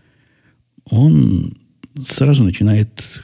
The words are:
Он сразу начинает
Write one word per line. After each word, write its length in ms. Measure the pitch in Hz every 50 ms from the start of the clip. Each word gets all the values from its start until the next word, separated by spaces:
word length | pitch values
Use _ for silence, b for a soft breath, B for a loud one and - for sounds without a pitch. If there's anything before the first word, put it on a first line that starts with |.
| b b b b b b b b b b b b b _ _ _ _
Он 720 | - - 107 135 156 160 151 127 110 101 87 - - - - _ _ _ _ - - - 147
сразу 440 | 131 - - - 135 139 143 139 117
начинает 580 | 95 90 - 107 107 104 107 107 - - - - - - -